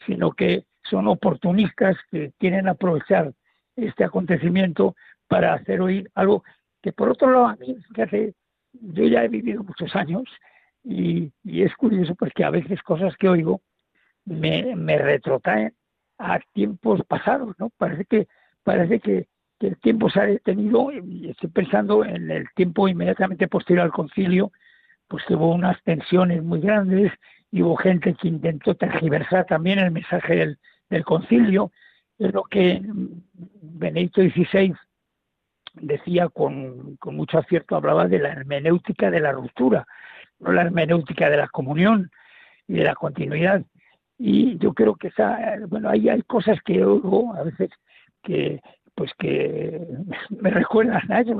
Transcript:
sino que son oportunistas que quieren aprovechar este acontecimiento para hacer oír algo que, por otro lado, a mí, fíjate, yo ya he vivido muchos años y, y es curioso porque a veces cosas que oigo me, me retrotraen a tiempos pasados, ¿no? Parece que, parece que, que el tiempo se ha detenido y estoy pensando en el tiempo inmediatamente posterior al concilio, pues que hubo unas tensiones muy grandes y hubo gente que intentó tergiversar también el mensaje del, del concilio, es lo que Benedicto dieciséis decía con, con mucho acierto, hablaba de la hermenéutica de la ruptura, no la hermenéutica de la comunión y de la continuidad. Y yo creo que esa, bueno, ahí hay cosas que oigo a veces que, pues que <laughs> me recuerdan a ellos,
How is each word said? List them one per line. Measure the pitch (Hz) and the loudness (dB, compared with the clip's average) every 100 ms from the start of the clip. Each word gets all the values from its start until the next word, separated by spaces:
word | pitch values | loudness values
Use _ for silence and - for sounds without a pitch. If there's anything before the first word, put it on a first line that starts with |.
| - | -8
sino | 185 165 | -2 -2
que | - 180 180 - _ - | 0 0 0 -4 _ -4
son | 190 208 | 0 0
oportunistas | 190 196 147 180 190 190 - 190 175 - | 2 0 0 0 2 0 2 0 0 -6
que | 165 147 - | -8 -8 -2
quieren | 185 190 190 | 0 0 -2
aprovechar | - 185 156 - 185 151 - _ _ _ - | -2 -2 -2 0 0 0 -8 _ _ _ -8
este | - - | -6 -2
acontecimiento | 190 190 175 170 170 185 185 156 190 - _ _ - | -2 -2 0 0 2 0 0 2 0 0 _ _ -2
para | 185 165 | 2 2
hacer | 160 - 190 | 0 -2 -2
oír | 185 196 190 196 | 0 -2 -4 0
algo | 190 190 _ _ _ _ | 2 2 _ _ _ _
que, | - | -10
por | - - | -2 0
otro | 254 269 | 4 4
lado, | 254 233 | 6 4
a | 214 | 0
mí, | 254 254 - | -10 -12 -10
fíjate, | 220 220 208 220 - _ _ _ | -6 -2 -2 -4 -8 _ _ _
yo | 247 208 156 226 | -20 -10 0 4
ya | 233 | 4
he | 226 | 2
vivido | 220 233 208 | -2 -4 -6
muchos | 202 - 170 185 | -10 -10 -6 -4
años | 147 190 262 - _ _ _ _ | -4 -6 -8 -18 _ _ _ _
y, | 247 185 175 170 156 _ | -10 -4 -2 -2 -4 _
y | 196 - | -8 0
es | 196 - | 0 2
curioso | 247 190 165 180 | 0 2 -2 -2
porque | - - | -6 -2
a | 151 | 0
veces | 170 147 190 | 0 -4 -8
cosas | - 165 190 - | -4 -2 -2 0
que | 190 | 2
oigo | 175 160 190 _ _ _ _ _ _ 196 | 2 2 -4 _ _ _ _ _ _ -12
me, | 160 156 165 254 185 | -4 -2 -2 -4 -4
me | 160 147 | 0 0
retrotraen | 139 143 - 131 - 107 107 _ _ _ _ - | 2 0 0 -2 0 0 -2 _ _ _ _ -12
a | 180 175 - | -4 -4 -4
tiempos | 202 208 190 220 190 - | -4 -4 -2 0 0 0
pasados, | - 208 277 226 - | -2 0 -2 -4 -8
¿no? | 233 - | -10 -4
Parece | 175 151 - | -4 -4 0
que, | 214 - _ _ _ | 0 0 _ _ _
parece | - - 170 214 | -2 0 2 0
que, | 208 190 - _ _ - | 0 -2 -2 _ _ -6
que | 202 | -6
el | 180 | 0
tiempo | 226 220 208 | 0 2 2
se | 196 | 2
ha | 208 | 2
detenido | 202 - 196 208 233 269 | 0 0 0 2 2 2
y | 277 180 180 165 | -6 -12 -12 -12
estoy | - 165 | -10 -4
pensando | 196 180 208 202 214 214 | -2 0 0 2 2 2
en | 175 160 | -4 -6
el | 156 - - | -6 -6 -2
tiempo | 180 165 196 | 0 2 0
inmediatamente | 170 175 190 190 185 185 | 2 -2 0 -2 -2 -2
posterior | 196 - 175 170 | -2 2 2 2
al | |
concilio, | - 156 - 185 180 202 _ _ _ _ _ - | -2 -6 -2 2 2 0 _ _ _ _ _ -14
pues | - - | -10 -2
que | 165 | 2
hubo | 165 | 2
unas | 175 185 180 | 2 0 -2
tensiones | - 156 - 180 180 170 | -2 -2 2 2 4 0
muy | 165 170 | -2 -2
grandes | 190 214 190 190 202 - _ _ - | 2 2 2 2 2 -2 _ _ -6
y | 180 | 0
hubo | 170 160 | 2 2
gente | 190 175 185 - | 2 2 0 -2
que | 175 | -2
intentó | 156 165 151 - - | -2 -4 -2 -2 -2
tergiversar | 165 - 160 151 - 185 180 | -2 0 0 0 0 0 2
también | 160 170 196 | 0 0 2
el | 180 | 0
mensaje | 160 - 175 - 170 | -2 -4 -4 0 0
del, | 156 143 _ _ - | 0 -4 _ _ -6
del | 165 | -4
concilio, | - 156 - 233 220 165 - _ _ _ _ - | 0 -2 2 4 4 4 0 _ _ _ _ -4
es | 190 | -2
lo | 190 | -2
que | - 202 180 185 202 190 185 175 _ - - _ | -2 2 2 2 -6 -8 -8 -12 _ -20 -20 _
Benedicto | 156 165 165 160 180 - | -20 -8 -4 -2 -2 2
dieciséis | 185 175 - 190 190 147 _ _ _ _ _ _ _ _ - | 2 4 2 2 2 -2 _ _ _ _ _ _ _ _ -20
decía | 165 147 147 - 175 170 | -14 -6 -6 0 0 0
con, | - 143 135 131 127 143 139 | -2 -4 -4 -12 -14 -16 -14
con | - 151 | -12 -8
mucho | 156 165 | -2 -2
acierto, | - 170 - 156 | 2 -2 0 -2
hablaba | 147 156 180 | 0 2 2
de | 180 | 2
la | 143 | 0
hermenéutica | 151 135 139 156 180 - 170 196 | -4 -6 -2 2 0 0 -2 0
de | 170 | 2
la | 151 | 0
ruptura, | 131 123 - 127 104 - - - - - _ | -2 -8 0 2 2 -2 -20 -20 -20 -20 _
no | - | 0
la | 92 | 2
hermenéutica | 175 165 156 170 143 170 160 | 2 0 2 0 0 0 2
de | 147 | 2
la | 143 | 0
comunión | - 135 151 196 220 180 _ _ - - _ - | -4 -4 2 4 4 0 _ _ -20 -20 _ -6
y | 170 | 0
de | |
la | 151 - | 0 0
continuidad. | 160 139 143 151 180 196 - _ _ _ _ - | -6 -6 -4 0 2 0 -2 _ _ _ _ -6
Y | 214 202 254 208 | 2 4 2 2
yo | 202 | -2
creo | - 214 202 | 2 2 2
que | 175 | -6
esa, | - 214 220 220 208 196 | -2 0 0 -4 -6 -6
bueno, | 214 214 | -6 0
ahí | 220 226 | 2 2
hay | - | 0
cosas | - 220 214 185 | 0 -2 0 0
que | - 185 196 | 0 2 4
oigo | - 190 196 240 175 | 4 4 0 0 -4
a | |
veces | 156 - 185 _ _ _ _ _ | -8 -4 -6 _ _ _ _ _
que, | - - 147 147 - _ _ - | -6 -4 -4 -6 -12 _ _ -10
pues | - - | -10 -6
que | 185 139 - - 160 165 170 123 190 | -4 -2 -2 -4 -8 -8 -12 -10 -10
<laughs> | - - 202 | -12 -12 -2
me | 190 | 0
recuerdan | - - 220 233 214 - | 0 0 2 2 0 0
a | 226 | 0
ellos, | 233 208 | 0 -2